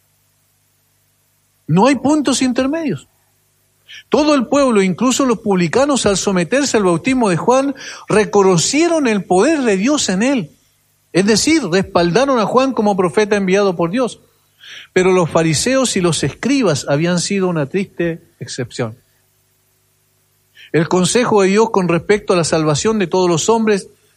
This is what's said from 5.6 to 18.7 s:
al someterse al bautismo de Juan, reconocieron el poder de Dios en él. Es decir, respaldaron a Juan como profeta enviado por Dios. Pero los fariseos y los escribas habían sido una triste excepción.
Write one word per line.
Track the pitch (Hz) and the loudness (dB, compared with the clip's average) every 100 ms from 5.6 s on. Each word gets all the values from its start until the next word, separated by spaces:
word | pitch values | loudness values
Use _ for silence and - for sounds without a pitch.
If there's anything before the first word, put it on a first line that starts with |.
| 175 226 285 262 208 | 0 0 0 0 0
al | 196 | 0
someterse | - 185 165 254 285 233 | 0 -2 0 -2 0 0
al | |
bautismo | 185 170 254 262 220 | 2 0 0 0 0
de | 160 | 0
Juan, | 226 262 277 269 - - - | 2 2 0 -6 -12 -14 -2
reconocieron | 208 202 208 190 175 - 285 339 320 262 | 0 2 2 4 4 2 0 2 2 0
el | 208 | -2
poder | - 180 254 320 | 0 2 2 0
de | 247 196 | 0 0
Dios | 226 294 - | 0 -2 -2
en | 185 | -2
él. | 247 277 151 _ _ _ _ _ _ | 0 -2 -4 _ _ _ _ _ _
Es | 170 | -2
decir, | 202 220 - 320 | 2 2 2 0
respaldaron | 202 185 - 180 170 170 277 254 | 0 -2 0 0 2 2 2 0
a | |
Juan | 196 240 269 | 0 0 0
como | 233 208 | 0 0
profeta | 196 180 - 208 208 | 0 0 0 0 0
enviado | 190 190 202 | 0 0 0
por | 170 170 | 0 -2
Dios. | 226 240 - _ _ _ _ - - - | -2 -4 -6 _ _ _ _ -20 -20 -6
Pero | 185 185 | 0 2
los | 185 160 | 2 2
fariseos | 165 165 147 240 262 254 196 | 0 0 0 0 0 0 0
y | |
los | 175 151 | -2 -2
escribas | 143 - 226 277 208 143 - | -4 -4 -2 0 0 -2 -2
habían | 143 170 180 | -2 0 -2
sido | - 202 185 | -2 -2 -2
una | 165 135 | -2 -4
triste | 190 196 - 170 165 _ - | -4 -6 -6 -6 -6 _ -18
excepción. | 127 - 120 | -14 -10 -10